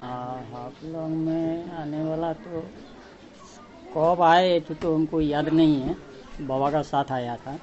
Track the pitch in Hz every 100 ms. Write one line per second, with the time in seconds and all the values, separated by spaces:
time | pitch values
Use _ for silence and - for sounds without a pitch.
0 | 123 123 123 127 117 120 123 139 156 165
1 | 160 160 160 160 160 165 175 170 147 151
2 | 160 160 165 160 180 165 180 220 - -
3 | - - - - - - - - - 160
4 | 165 175 170 170 185 170 156 156 175 156
5 | 156 165 156 147 156 156 160 143 131 -
6 | - - - - 143 131 139 151 143 143
7 | 139 131 120 117 - 151